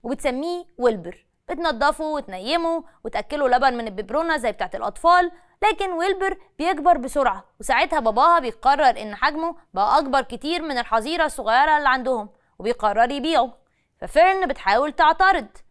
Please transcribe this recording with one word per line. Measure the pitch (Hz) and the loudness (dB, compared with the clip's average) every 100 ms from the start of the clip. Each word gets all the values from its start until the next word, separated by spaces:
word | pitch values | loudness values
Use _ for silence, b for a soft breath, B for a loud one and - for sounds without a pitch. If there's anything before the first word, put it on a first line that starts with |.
وبتسميه | 233 262 285 254 320 349 349 - | -8 -4 -4 -4 -6 -8 -10 0
ويلبر. | 240 214 165 - _ _ - | 0 0 -8 -18 _ _ -12
بتنضفه | - 330 233 285 311 | -6 -4 0 0 0
وتنيمه | 311 302 277 185 208 330 330 330 - b | -4 -6 -8 -12 -4 -2 -2 -4 -8 b
وتأكله | - - 208 294 269 | -10 -8 -6 -2 2
لبن | 247 262 | 2 2
من | 240 226 | 0 -8
الببرونة | 190 196 262 330 311 | -10 -6 -4 -2 -2
زي | 226 | -2
بتاعة | 202 185 | -4 -8
الأطفال، | - 214 - 339 359 349 b b b | -6 -8 -2 4 4 2 b b b
لكن | 415 359 392 | 0 0 -4
ويلبر | 339 359 392 381 - b _ | -2 -2 -2 -4 -6 b _
بيكبر | 320 330 311 320 | -4 0 2 2
بسرعة، | 262 294 254 190 - _ | 0 0 0 -2 -10 _
وساعتها | - 254 330 208 | -2 0 2 0
باباها | 226 214 302 339 | 0 4 4 4
بيقرر | 254 - 262 277 277 226 | 0 -2 2 4 4 2
إن | 214 | -6
حجمه | 208 277 302 330 330 b | -2 -2 -2 -6 -8 b
بقى | 185 208 285 | -2 2 2
أكبر | 277 269 | 2 -2
كتير | 262 240 285 339 | -2 -8 -6 -4
من | 311 262 | -4 -6
الحظيرة | 233 226 220 339 | -2 -2 -2 -2
الصغيرة | 311 - 214 233 302 302 | -2 -2 0 2 4 2
اللي | 285 | 2
عندهم، | 262 247 247 208 _ _ _ | 0 0 -4 -6 _ _ _
وبيقرر | 196 240 214 202 240 | -6 -2 0 2 2
يبيعه. | 285 277 320 240 - _ _ _ _ | 0 0 0 0 -4 _ _ _ _
ففيرن | - 285 359 381 359 | -2 4 4 4 -2
بتحاول | - - 214 294 | -4 0 0 0
تعترض | - 311 320 381 381 208 - - | 2 2 4 2 2 -2 -18 -20